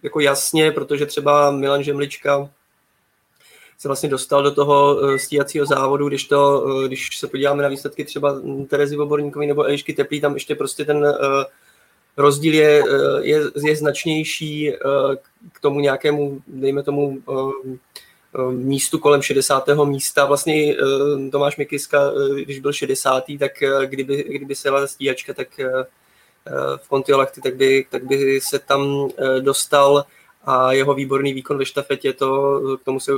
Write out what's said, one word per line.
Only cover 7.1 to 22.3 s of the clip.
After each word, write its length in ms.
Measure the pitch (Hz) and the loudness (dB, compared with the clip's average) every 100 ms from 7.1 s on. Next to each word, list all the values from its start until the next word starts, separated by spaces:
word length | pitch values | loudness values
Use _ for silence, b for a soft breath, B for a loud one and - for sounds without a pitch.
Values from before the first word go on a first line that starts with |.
| - | -8
se 80 | 143 | -8
podíváme 360 | 135 143 143 | -2 0 0
na 60 | 143 | -2
výsledky 360 | 139 - - | -2 -8 -10
třeba, 280 | 143 143 143 | -10 -2 -2
mm, 340 | 139 143 135 139 | -2 -8 -10 -4
Terezy 300 | 143 143 147 | 0 0 0
Voborníkové 500 | 147 147 147 143 147 | -2 -2 -2 -4 -2
nebo 180 | 143 | 0
Elišky 280 | 147 143 - | 0 -2 -4
Teplý, 280 | - 135 147 | -4 -4 -2
tam 140 | 147 | -2
ještě 200 | 139 - | -4 -6
prostě 300 | 143 135 - | -6 -6 -6
ten, 200 | 151 147 | -2 2
eh, 400 | 147 143 139 139 135 b b b b b _ - | 2 2 0 0 -2 b b b b b _ 2
rozdíl 380 | 143 143 156 | 2 4 2
je, 280 | 156 151 147 - | 4 6 6 6
eh, 320 | 139 139 139 | 2 2 0
je, 200 | 151 151 147 147 | 2 2 0 -2
je 120 | 151 151 | -2 0
značnější, 960 | 151 143 170 156 151 - 156 151 151 | 0 -2 -2 -2 -4 -6 -8 -4 -4
eh, 40 | - 139 139 135 135 _ _ 170 | -2 0 0 0 -2 _ _ -20
k 80 | _ | _
tomu 200 | 143 139 | -2 0
nějakému, 600 | 143 135 151 147 143 139 - | 0 2 0 0 -2 -6 -14
dejme 360 | 135 135 139 | -4 -2 -2
tomu, 360 | 143 143 143 135 - | -2 -2 -2 -4 -8
eh, 40 | 135 135 135 131 127 _ B B B B | -6 -4 -6 -10 -14 _ B B B B
eh, 180 | - 127 | -6 -4
místu 460 | 127 131 135 - 160 | -2 -2 -2 -2 0
kolem 240 | 147 143 | 4 4
šedesátého 640 | 135 135 - 139 135 147 143 | 2 0 2 0 2 2 2
místa. 380 | 139 - - | 0 -2 0
Vlastně, 500 | 143 143 - 156 147 | 2 2 2 0 0
eh, 560 | - 135 139 143 143 135 | 0 0 2 0 -2 -2
Tomáš 260 | 139 143 143 | -2 -2 -2
Mikiska, 440 | 143 143 - 147 143 | -6 -6 0 2 2
eh, 300 | 139 139 | 0 -2